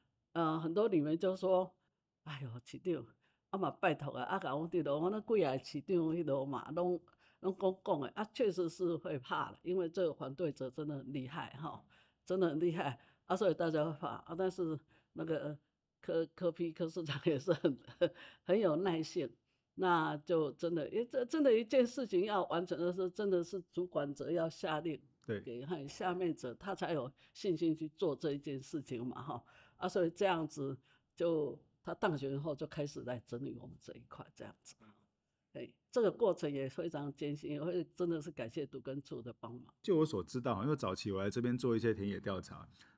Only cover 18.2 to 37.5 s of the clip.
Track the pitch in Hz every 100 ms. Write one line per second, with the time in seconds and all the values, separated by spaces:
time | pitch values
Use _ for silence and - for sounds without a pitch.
18.2 | - - - 202 196 151 190 165 151 180
19.2 | 131 - _ _ _ - 185 170 156 151
20.2 | - 165 147 123 170 165 143 196 247 269
21.2 | 240 320 277 226 226 269 240 - 233 180
22.2 | 214 208 170 165 180 151 175 180 185 185
23.2 | 202 180 170 190 - - 180 156 143 139
24.2 | 131 170 165 - 175 151 165 139 - _
25.2 | - 101 - 120 143 170 139 - 185 180
26.2 | 180 147 127 113 196 185 180 156 127 -
27.2 | _ - 202 156 165 156 156 - 170 135
28.2 | 156 143 151 135 135 160 127 123 123 -
29.2 | 143 120 - - - - 180 196 170 170
30.2 | 196 170 156 - 139 131 _ _ _ -
31.2 | 170 160 139 - _ _ - - 202 147
32.2 | 135 139 160 139 151 - 143 143 120 123
33.2 | - 120 135 117 - - - - 117 -
34.2 | - - 107 - - - - _ _ _
35.2 | _ _ _ 139 123 _ _ 247 208 -
36.2 | 220 170 156 139 135 - 165 147 143 -
37.2 | 147 147 143